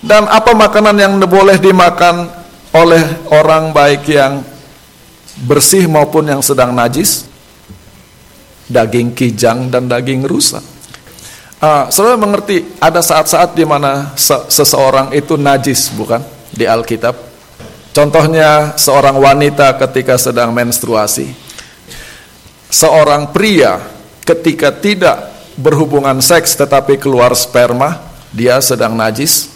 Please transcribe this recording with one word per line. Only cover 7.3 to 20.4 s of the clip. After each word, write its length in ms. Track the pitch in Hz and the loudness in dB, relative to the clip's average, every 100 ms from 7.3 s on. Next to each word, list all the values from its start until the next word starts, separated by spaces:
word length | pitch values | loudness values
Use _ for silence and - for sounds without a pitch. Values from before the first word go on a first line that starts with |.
| - _ _ _ - - - _ _ - - - - - | -20 _ _ _ -20 -20 -20 _ _ -20 -20 -20 -20 -4
Daging 480 | 120 110 120 120 123 | -2 0 0 -2 -2
kijang 560 | 123 104 117 117 127 | -4 0 -2 -2 -2
dan 160 | 123 127 | -4 -2
daging 400 | 120 127 131 135 | -4 -4 -4 -4
rusa. 320 | 233 - - - - - - - - - - - - | -2 -4 -6 -16 -20 -20 -20 -20 -20 -20 -20 -20 -2
Ah, 320 | 156 147 127 | 0 2 0
saudara 320 | - 214 247 | 0 2 2
mengerti, 480 | 208 202 - 185 - - | 0 -2 -2 -4 -4 -2
ada 160 | 160 170 | 0 0
saat-saat 560 | 170 160 156 156 175 170 | 0 0 0 0 0 0
di 80 | |
mana 480 | 160 143 143 139 143 - | 0 0 -2 -4 -8 -6
se-, 320 | - 135 - | -2 -2 -2
seseorang 640 | - 139 131 135 131 131 139 | -2 0 2 2 2 0 -4
itu 240 | 143 160 | -2 -2
najis, 480 | 143 139 135 123 - 107 | 0 0 0 -4 -6 -8
bukan? 240 | 107 117 143 - - | -4 -6 -6 -20 -18
Di 160 | - 117 | -6 -2
Alkitab. 480 | 113 113 110 117 123 - - - - - - - 156 | -2 -2 -4 -4 -6 -14 -20 -20 -20 -20 -20 -6 0
Contohnya, 800 | 147 160 151 160 156 151 151 - | 2 2 2 2 4 2 0 -2
seorang 400 | - 135 139 135 | 0 2 2 4
wanita 640 | 135 139 147 147 139 131 | 4 4 2 2 0 2
ketika 400 | 131 131 127 123 | -2 -2 -2 -2
sedang 320 | 127 120 | 0 -2